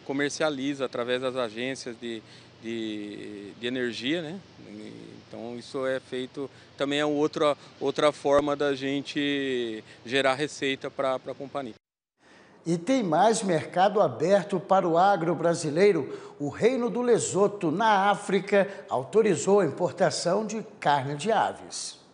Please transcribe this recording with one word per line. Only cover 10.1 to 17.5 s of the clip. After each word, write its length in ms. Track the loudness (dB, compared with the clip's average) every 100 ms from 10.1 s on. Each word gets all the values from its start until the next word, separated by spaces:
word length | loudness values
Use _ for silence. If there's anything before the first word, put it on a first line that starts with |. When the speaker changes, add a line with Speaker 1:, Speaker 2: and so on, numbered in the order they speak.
| 0 2
Speaker 1:
receita 580 | 0 -2 -4 -4 -2 -6
pra, 260 | -2 -2 -2
pra 160 | -6
companhia. 420 | -12 -10 -10 -10 -14 _ _ _ _ _ -20 -20 -14 -4
Speaker 2:
E 120 | -2
tem 240 | 2 0
mais 400 | 2 4 4 4
mercado 600 | 0 0 0 2 2 4
aberto 580 | 2 2 2 2 2 -4
para 280 | 2 2 4
o 100 | 4
agro 360 | 4 4 2
brasileiro. 1040 | 0 2 0 0 4 4 4 0 -8 -14 -8
O 120 | -8
Reino 400 | 0 2 2 0
do 120 | 0
Lesoto, 680 | 2 2 2 2 2